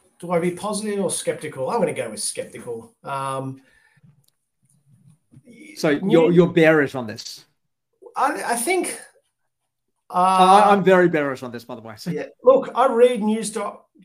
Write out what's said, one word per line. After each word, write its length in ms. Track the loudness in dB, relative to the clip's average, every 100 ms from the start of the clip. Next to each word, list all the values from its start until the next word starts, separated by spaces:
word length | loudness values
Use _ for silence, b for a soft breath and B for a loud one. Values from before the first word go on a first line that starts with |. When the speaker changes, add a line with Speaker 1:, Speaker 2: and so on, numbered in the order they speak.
| _ _
Speaker 1:
do 120 | -4
I 60 | -2
be 120 | -2
positive 500 | -4 -8 -6 -6 -4
or 100 | -4
skeptical? 600 | -4 -6 -6 -10 -8 -6
I'm 80 | -2
gonna 140 | -2
go 160 | -4 -8
with 100 | -8
skeptical. 720 | -8 -8 -12 -14 -12 -14 -14 _
Um, 580 | -12 -8 -6 -6 -8 -12 b b b b _ _ _ _ _ _ _ _ _ _ _ _ _ -20 _ -20 -20 -4
Speaker 2:
So 220 | -2 0
Speaker 1:
News 140 | 2
Speaker 2:
you're, 200 | 4 4
you're 200 | 4 2
bearish 420 | 4 4 4 0
on 120 | -4 -10
this? 380 | -12 -16 -18 _ _ _ _ _ _ -16 -2
Speaker 1:
I, 260 | -2 -2 -4
I 20 | -4
think, 440 | -2 -2 -2 -10 -18 _ _ _ _ _ _ _ _ _ _
Speaker 2:
I, 520 | 0 2 4 6 8 6
Speaker 1:
uh, 20 |
Speaker 2:
I'm 100 | 4
very 260 | 6 6 4
bearish 340 | 2 -2 -6
on 100 | -10
this, 120 | -14
by 120 | -14 -16
the 40 |
way. 140 | -16 -14
So 140 | -10
Speaker 1:
Yeah. 160 | -10 -10 _
Look, 280 | 2 4 2
I 180 | 0 0
read 300 | 4 4 4
news 280 | -2 -4 -4
dot 360 | -8 -10 -12 _ _